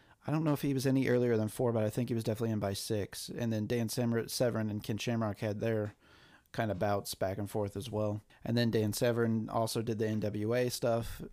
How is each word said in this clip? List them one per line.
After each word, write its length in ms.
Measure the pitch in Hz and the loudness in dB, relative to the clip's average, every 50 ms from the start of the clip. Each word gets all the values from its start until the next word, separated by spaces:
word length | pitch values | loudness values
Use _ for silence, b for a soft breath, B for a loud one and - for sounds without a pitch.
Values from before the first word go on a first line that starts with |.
| b b b b _ - | b b b b _ -2
I 40 | |
don't 120 | 147 160 160 | 0 2 2
know 100 | 151 147 | 2 2
if 100 | 131 - | 2 2
he 100 | 143 139 | 0 0
was 120 | 131 123 | 2 2
any 220 | 139 131 135 131 120 | 4 4 4 4 4
earlier 300 | 123 123 123 120 117 110 | 4 4 4 4 4 2
than 100 | 110 104 | 2 0
four, 240 | - - 131 120 | 0 0 0 2
but 120 | 113 113 107 | 2 2 2
I 60 | 107 | 2
think 200 | - - 120 117 | 0 0 -2 0
he 60 | 123 | -2
was 80 | 113 113 | -2 0
definitely 260 | 123 107 113 117 113 | -2 -2 0 0 0
in 80 | 113 107 | 0 0
by 140 | 101 98 101 | 0 -2 -2
six. 560 | - - - 113 104 95 - - - - - | -4 -4 -2 -2 -2 -2 -4 -8 -12 -12 -10
And 240 | - - 120 113 113 | -6 -4 -2 -2 0
then 140 | 107 107 - | -2 0 0
Dan 200 | 123 120 117 104 | 0 0 0 -2
Sever-, 400 | - 127 123 117 117 117 110 - | -2 0 0 0 0 0 -2 -2
Severn 420 | - - 131 120 - 113 110 107 | 0 0 2 2 2 0 -2 -2
and 140 | 104 104 - | -2 -4 -4
Ken 140 | - 113 101 | -4 -4 -2
Shamrock 420 | - 123 117 113 113 107 98 - | -2 -2 0 0 0 -2 -2 -2
had 220 | 117 107 104 107 | -2 -2 -2 0
their 340 | 110 113 113 107 104 104 - b b b b b b b b b b b | 0 0 2 2 0 -2 -6 b b b b b b b b b b b
kind 200 | - - 117 107 | -4 -2 -2 0
of 80 | 98 90 | 0 0
bouts 340 | 107 101 101 101 - - - | 2 2 2 0 0 -4 -4
back 220 | - 101 95 98 107 | -4 -2 -2 -2 -2
and 140 | 101 101 | -4 -4
forth 240 | - 110 104 98 - | -2 -2 -2 -2 -4
as 160 | 101 98 120 | -6 -8 -4
well. 300 | 110 107 107 104 104 104 - b b b b | -2 -2 0 0 -2 -4 -8 b b b b
And 120 | - 117 120 | -2 0 2
then 140 | 120 113 | 2 4
Dan 220 | 107 113 107 104 104 | 4 2 2 2 2
Severn 560 | - 127 120 117 117 117 113 113 113 107 - | 2 2 2 2 2 2 2 2 0 -2 -2
also 320 | - 113 113 110 - 120 | 0 0 0 0 -2 -2
did 180 | 107 117 113 104 | -2 -2 -2 0
the 80 | 113 110 | 0 0
N 140 | 110 107 | 0 0
W 320 | 98 104 101 104 104 107 120 | -2 -2 -2 -2 -2 0 0
A 160 | 123 123 123 | 0 0 0
stuff, 520 | - - - 120 117 117 117 - - - - - | -2 -2 0 0 2 0 0 -4 -8 -10 -12 -12